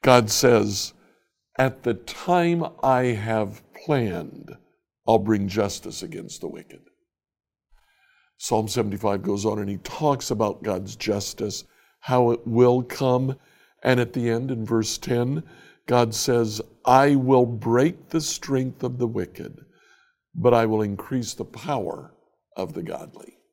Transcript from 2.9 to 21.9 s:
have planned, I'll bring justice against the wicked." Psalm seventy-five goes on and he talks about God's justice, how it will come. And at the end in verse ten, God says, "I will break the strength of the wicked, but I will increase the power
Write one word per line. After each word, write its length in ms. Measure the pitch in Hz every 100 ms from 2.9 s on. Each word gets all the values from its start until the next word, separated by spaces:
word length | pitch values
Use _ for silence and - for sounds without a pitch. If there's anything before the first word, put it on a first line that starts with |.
| 127 127
have 540 | 110 107 110 104 107 _
planned, 800 | - - 143 113 87 73 - - - _ _ _ _ -
I'll 100 | 113
bring 300 | 98 107 98
justice 520 | 104 101 - - -
against 400 | 87 87 - -
the 60 | -
wicked." 340 | 80 - - _ _ _ _ _ _ _ _ _ _ _ _ _ _ _ _
Psalm 320 | - 113 107
seventy-five 540 | 123 107 98 107 101
goes 220 | 101 101
on 140 | 107 107
and 100 | 101
he 100 | 98
talks 520 | - - 156 139 -
about 320 | 113 107 -
God's 320 | 110 92 101
justice, 680 | 110 - 101 - - 104 - - _ _ _
how 320 | - 127 120
it 160 | 117 117
will 380 | 117 123 123
come. 520 | 123 - 131 127 131 131 _ _ _ _
And 160 | - 123
at 140 | 117
the 180 | 127 120
end 220 | 117 131
in 120 | 123
verse 320 | 107 113 107 -
ten, 460 | - 120 120 147 160 - - _ -
God 280 | 123 117
says, 480 | 107 - 120 113 101 - _
"I 320 | - 131 143 139
will 300 | 127 131 120
break 640 | 117 120 120 151 180 -
the 100 | 165
strength 640 | 151 - - 135 131 -
of 140 | 127 123
the 100 | 120
wicked, 560 | 110 87 - - - - _ _ _ _ _ _ -
but 180 | 120
I 120 | 117 113
will 160 | 110
increase 520 | 104 101 - 131 110
the 120 | - -
power 680 | - - 139 98